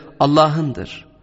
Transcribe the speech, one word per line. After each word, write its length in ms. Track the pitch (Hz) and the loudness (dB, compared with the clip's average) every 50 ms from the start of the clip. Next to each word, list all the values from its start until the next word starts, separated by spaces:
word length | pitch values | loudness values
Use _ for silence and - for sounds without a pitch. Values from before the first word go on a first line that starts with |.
| - - - - | -20 -14 -4 -2
Allah'ındır. 840 | 143 143 147 156 156 156 147 160 160 143 120 - - - - - - - _ _ | 0 2 4 4 4 2 2 -2 -4 -4 -6 -8 -12 -14 -16 -20 -20 -20 _ _